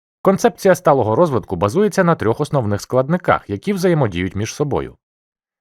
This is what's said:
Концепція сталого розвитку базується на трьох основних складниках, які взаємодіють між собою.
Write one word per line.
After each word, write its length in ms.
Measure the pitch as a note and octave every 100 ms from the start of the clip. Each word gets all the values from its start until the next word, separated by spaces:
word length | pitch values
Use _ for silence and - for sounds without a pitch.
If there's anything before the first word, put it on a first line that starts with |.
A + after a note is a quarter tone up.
| _ _
Концепція 540 | F#3 G3 A#3+ - F#3+ F3
сталого 400 | E3+ C#3 G#2+ A2+
розвитку 400 | E3+ A#2+ - F2+
базується 480 | G2+ B2+ G#3 F#3+
на 120 | F3+ -
трьох 240 | G2+ A2+
основних 420 | D3 C#3+ G#2 G#2
складниках, 680 | - B2 C3 F3+ - D3 -
які 240 | G3+ G3
взаємодіють 640 | G3+ F#3 D#3 A#2 E2+ F#2 F#2
між 180 | A2
собою. 440 | - D3 F#2 B1+ - _ _ _ _ _ _